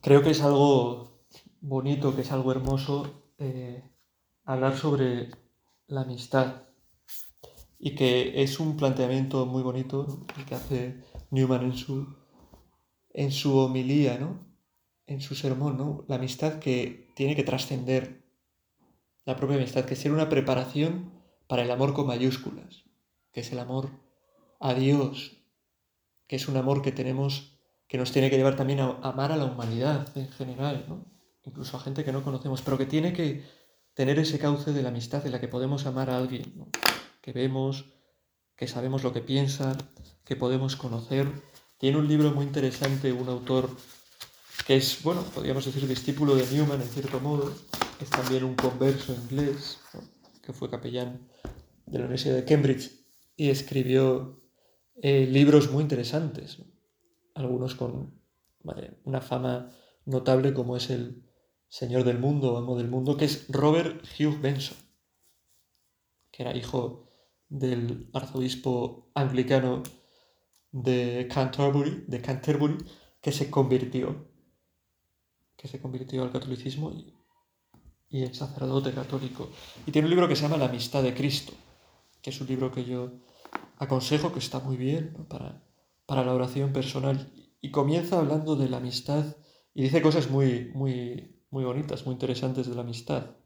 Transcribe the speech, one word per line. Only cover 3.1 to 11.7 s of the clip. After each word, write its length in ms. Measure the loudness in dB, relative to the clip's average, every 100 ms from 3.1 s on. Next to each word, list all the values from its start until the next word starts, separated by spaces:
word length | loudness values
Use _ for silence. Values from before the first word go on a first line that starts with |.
| -14 _ _
eh, 440 | -8 -8 -10 -14 -18 _ _ _ _ _ -6
hablar 320 | 0 2 2
sobre 540 | 0 2 2 0 -6 -12 _ _ _ _ _
la 140 | -6
amistad. 640 | -6 -8 0 2 2 -2 -18 _ _ _ _ -14 -14 _ -20 -20 -20 _
Y 160 | -8 2
que 480 | 4 4 2 0
es 160 | 0 0
un 180 | -2 2
planteamiento 720 | 0 2 0 0 0 0 0
muy 160 | 0
bonito, 420 | -2 -4 -4 -4 -4
¿no? 200 | -8 -12 -14
El 80 | -10
que 80 |
hace 500 | -10 -4 -4 -4 -8 -16 -18 -4
Newman 320 | 2 4 4
en 120 | 2